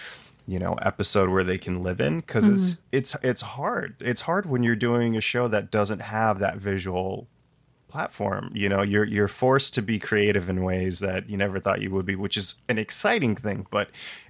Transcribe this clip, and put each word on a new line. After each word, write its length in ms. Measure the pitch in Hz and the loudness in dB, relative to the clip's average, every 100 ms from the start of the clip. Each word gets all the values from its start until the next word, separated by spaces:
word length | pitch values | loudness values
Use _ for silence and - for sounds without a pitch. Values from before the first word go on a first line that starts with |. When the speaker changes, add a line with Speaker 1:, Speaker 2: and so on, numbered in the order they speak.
| - - - - - | -16 -16 -20 -18 -8
Speaker 1:
you 120 | 92 | -4
know, 160 | 90 - | 0 0
episode 480 | 98 - 98 104 92 | 0 0 2 4 4
where 140 | 95 | 4
they 120 | 92 92 | 2 -2
can 240 | - 90 | -2 -4
live 180 | 90 92 | -2 0
in. 200 | 139 160 | 0 -2
'Cause 240 | - 208 208 | -2 4 6
it's, 260 | 196 180 | 6 2
Speaker 2:
Mm-hmm. 120 | 170 - | -2 -2
Speaker 1:
it's, 240 | 135 135 - | -2 -2 -2
it's 200 | 127 120 | -2 -2
hard. 540 | - 127 175 240 - - | -4 -6 -4 -4 -8 -8
It's 220 | 123 120 | -4 -4
hard 220 | - 185 196 | -2 -2 0
when 160 | 123 | 2
you're 140 | 117 110 | 2 2
doing 400 | 120 120 117 110 | 2 2 2 0
a 40 | |
show 260 | - 123 123 | 0 0 0
that 220 | 104 - | 0 0
doesn't 300 | 107 104 98 | 0 0 -2
have 380 | 104 110 110 98 | -4 0 2 2
that 160 | 98 101 | 0 -2
visual 680 | 98 95 92 90 95 104 - _ _ _ _ _ _ | -2 -2 -2 -4 -4 -6 -10 _ _ _ _ _ _
platform. 640 | 147 - - 202 98 - | -8 -8 -4 -2 -2 -4
You 140 | 107 101 | -2 0
know, 140 | 98 | 2
you're, 220 | 101 104 | 2 2
you're 240 | 104 104 101 | 2 2 0
forced 440 | - 127 135 - - | 2 4 4 4 0
to 60 | |
be 160 | 101 107 | 0 -2
creative 480 | - 107 104 101 90 | 2 2 4 2 0
in 140 | 92 | 0
ways 340 | 92 92 92 87 | 0 0 0 -2
that 320 | 98 92 - | -2 -4 -4
you 60 | 101 | -2
never 220 | 101 95 | 0 0
thought 200 | 98 95 | 0 0
you 100 | 98 | 0
would 120 | 95 | -2
be, 120 | 92 92 | -2 -2
which 200 | 101 107 | -2 -2
is 200 | 92 - - | -4 -6 -4
an 80 | 110 | -2
exciting 600 | 107 - 208 233 120 104 | -4 -2 0 2 2 0
thing, 300 | 104 101 98 | -2 -6 -2
but 180 | 104 98 - - - | -2 -2 -6 -16 -16